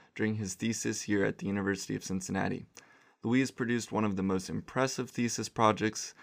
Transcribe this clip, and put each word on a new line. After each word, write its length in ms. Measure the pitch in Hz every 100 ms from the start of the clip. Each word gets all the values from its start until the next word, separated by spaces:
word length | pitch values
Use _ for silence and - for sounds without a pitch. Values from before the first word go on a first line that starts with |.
| -
during 220 | - 107 107
his 200 | 101 -
thesis 520 | 113 113 117 110 -
year 180 | 104 101
at 120 | 101
the 100 | -
University 480 | 101 98 98 - 104
of 80 |
Cincinnati. 640 | - 95 - 98 98 95 - - - - _ _
Luis 260 | 110 123 135
produced 420 | - 117 120 110
one 100 | 107
of 140 | 107 98
the 60 |
most 260 | 95 95 92
impressive 600 | - - - 131 131 123
thesis 380 | - 120 - 110
projects 640 | - 113 98 107 107 - -